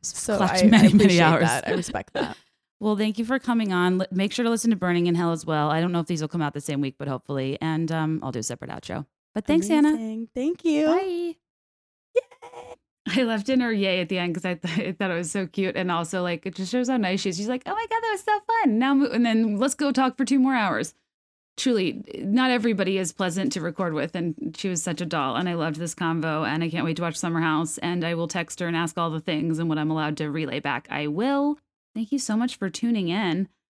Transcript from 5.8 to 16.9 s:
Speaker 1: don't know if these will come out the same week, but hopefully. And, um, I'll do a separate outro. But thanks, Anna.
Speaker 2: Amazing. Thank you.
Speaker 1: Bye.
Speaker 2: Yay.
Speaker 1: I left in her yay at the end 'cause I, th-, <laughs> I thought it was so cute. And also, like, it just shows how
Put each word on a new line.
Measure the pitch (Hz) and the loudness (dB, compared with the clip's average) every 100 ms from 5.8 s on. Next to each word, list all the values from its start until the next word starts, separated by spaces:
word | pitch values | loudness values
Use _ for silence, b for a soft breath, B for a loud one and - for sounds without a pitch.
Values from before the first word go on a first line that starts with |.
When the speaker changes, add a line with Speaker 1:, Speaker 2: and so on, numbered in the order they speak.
Speaker 1:
don't | 175 | 0
know | 175 | 0
if | 165 | -2
these | 165 | -4
will | 156 | -4
come | 175 | -2
out | 147 | -4
the | 147 | -4
same | - 143 | -6 -4
week, | 139 - | -4 -4
but | 143 | -6
hopefully. | 131 - 139 131 139 | -6 -4 -4 -4 -4
And, | 160 156 165 | -2 -2 -2
um, | 160 156 160 | -2 -2 -2
I'll | 131 | -4
do | 117 | -6
a | |
separate | - 123 - | -6 -8 -10
outro. | - - 95 147 _ _ 220 | -12 -10 -10 -10 _ _ -8
But | - | 2
thanks, | 320 202 | 2 4
Anna. | 311 294 | 4 4
Speaker 2:
Amazing. | 311 220 220 226 | 4 -2 -8 -8
Thank | - 285 349 | -4 -2 0
you. | 330 294 311 | 0 2 4
Speaker 1:
Bye. | 349 381 349 339 320 _ _ _ _ _ _ _ 480 | 2 0 -4 -6 -8 _ _ _ _ _ _ _ -4
Speaker 2:
Yay. | - _ - - - - _ _ - | -4 _ -20 -18 -18 -20 _ _ -4
Speaker 1:
I | 240 | 0
left | 240 220 202 | 2 0 2
in | 262 | 2
her | 240 | 2
yay | 214 196 185 | 2 2 0
at | 170 | 0
the | 185 | -2
end | 175 | -2
'cause | 170 | -2
I, | 185 | -4
th-, | 170 175 165 190 | -4 -4 -2 -4
<laughs> | |
I | |
thought | 190 190 | -4 -2
it | |
was | 170 170 | -2 -4
so | 202 185 | -4 -4
cute. | - 185 - | -2 -2 -2
And | 185 | -2
also, | 175 170 185 | -2 -2 -4
like, | 180 170 | -4 -4
it | 190 180 | -8 -8
just | 190 | -4
shows | 247 | -2
how | 247 | 0